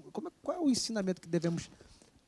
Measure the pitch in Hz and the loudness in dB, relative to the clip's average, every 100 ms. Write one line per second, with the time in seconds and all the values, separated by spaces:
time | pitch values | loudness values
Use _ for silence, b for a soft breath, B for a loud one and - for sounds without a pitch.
0 | - - 359 - - 359 294 233 - 220 | -10 -10 -10 -8 -6 0 2 2 0 0
1 | 190 180 170 170 170 170 - b b b | 0 -2 0 0 2 -2 -6 b b b
2 | b b | b b